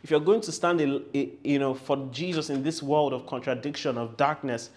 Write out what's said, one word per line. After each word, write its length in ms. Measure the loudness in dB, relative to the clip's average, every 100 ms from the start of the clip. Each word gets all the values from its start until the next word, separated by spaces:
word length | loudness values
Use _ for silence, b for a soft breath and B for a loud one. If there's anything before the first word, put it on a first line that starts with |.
If 80 | 2
you're 100 | 4
going 220 | 6 4
to 100 | 2
stand, 300 | -2 2 2
a, 180 | 2 0 -2
a, 160 | -2 -2 -4
you 160 | 0 2
know, 140 | 2
for 240 | -2 -2 -2 -2
Jesus 380 | -6 -2 -2 -2
in 120 | -2
this 200 | -2 -4
world 320 | 2 4 4
of 120 | 0 -6
contradiction, 720 | -6 -2 -2 -4 -4 -4 -2
of 220 | -4 0
darkness, 500 | 0 2 -4 -4 -6